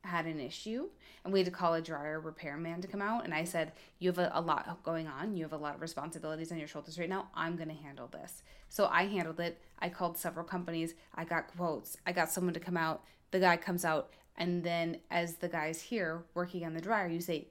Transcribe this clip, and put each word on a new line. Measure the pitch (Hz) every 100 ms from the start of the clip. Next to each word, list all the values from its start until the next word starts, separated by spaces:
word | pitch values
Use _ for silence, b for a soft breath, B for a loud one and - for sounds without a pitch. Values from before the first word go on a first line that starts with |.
had | 190 175 165
an | 156
issue | 190 - 214 226 381 - B B
and | -
we | 196
had | 185
to |
call | 180 175
a | 165
dryer | 165 151 147 156
repairman | 160 156 156 143 165 170
to | 185
come | 202
out, | 202 233 -
and |
I | 156
said, | 170 170 156 B B B
"You | 180
have | 175
a, | 180 -
a |
lot | 165 147 - 170
going | - 165 160
on. | 135 196 190
You |
have | 156
a | 151
lot | 147
of | 143
responsibilities | 165 160 151 165 156 156 160
on | 170
your | 151
shoulders | 151 147 160
right | 170
now. | 190 -
I'm | - 165 170
gonna | 160
handle | 156 147 135 120
this." | - - - B B B
So | - 202
I | 170 196
handled | 196 160 160
it. | 170 170 B B
I | 175
called | 175 175 170
several | 170 165 170
companies. | 185 175 165 165 165 B -
I | 165
got | 165 - 175
quotes. | 175 139 - - -
I |
got | 180 165
someone | - 180
to | 165
come | 175 175
out. | 160 156 B B _
The | 190
guy | 185 170
comes | - 175
out, | 175 156 - B B -
and | 175 175
then | 170 170 165 170 -
as | 175 170 165
the | 175
guy's | 170 156 165
here | - 233 170 165 170 -
working | 175 180
on | 165 160
the |
dryer, | 180 220 180
you | 170
say | 175 160 -